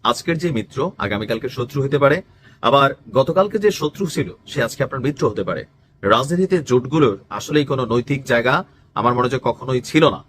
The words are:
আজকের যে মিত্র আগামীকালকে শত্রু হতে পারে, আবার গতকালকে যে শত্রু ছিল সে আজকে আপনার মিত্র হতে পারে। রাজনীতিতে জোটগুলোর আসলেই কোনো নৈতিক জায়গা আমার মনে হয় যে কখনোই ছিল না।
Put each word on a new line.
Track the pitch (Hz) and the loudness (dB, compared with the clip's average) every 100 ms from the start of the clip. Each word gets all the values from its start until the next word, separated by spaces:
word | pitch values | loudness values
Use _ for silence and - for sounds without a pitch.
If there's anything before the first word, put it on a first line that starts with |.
| 110 | -2
আজকের | 120 - 165 | -2 -2 -2
যে | 170 | -2
মিত্র | 139 101 123 165 - | -2 -6 -6 -6 -4
আগামীকালকে | - 104 107 113 127 131 | -4 -4 -2 -4 -4 -8
শত্রু | 120 143 | -6 -4
হতে | 135 143 | -2 2
পারে, | 139 160 - _ - _ | 4 2 -2 _ -20 _
আবার | 117 139 139 - - 127 | 2 4 4 0 -2 0
গতকালকে | 135 165 202 208 | 2 2 2 2
যে | 208 185 | 0 0
শত্রু | 151 - 185 | -6 -4 -6
ছিল | - 135 - - | -4 -6 -8 -10
সে | 143 113 | -4 -4
আজকে | - 131 | -2 -4
আপনার | 135 131 | -2 -4
মিত্র | 147 143 | 0 -2
হতে | 104 92 | 0 -4
পারে। | 82 - _ _ _ | -6 -8 _ _ _
রাজনীতিতে | 101 110 139 175 185 185 | 2 2 2 0 2 0
জোটগুলোর | 143 127 127 156 135 95 _ 104 | 2 0 2 2 2 2 _ -12
আসলেই | - 147 135 | -2 -2 0
কোনো | 135 120 | -2 0
নৈতিক | 117 120 135 | -2 -2 -6
জায়গা | 135 120 120 147 190 _ _ | 0 0 2 0 -2 _ _
আমার | - 117 | -2 0
মনে | 123 123 | 0 0
হয় | |
যে | 127 | 0
কখনোই | 123 117 127 127 | -2 -4 -4 -4
ছিল | 123 160 156 | 0 2 2
না। | 98 | 2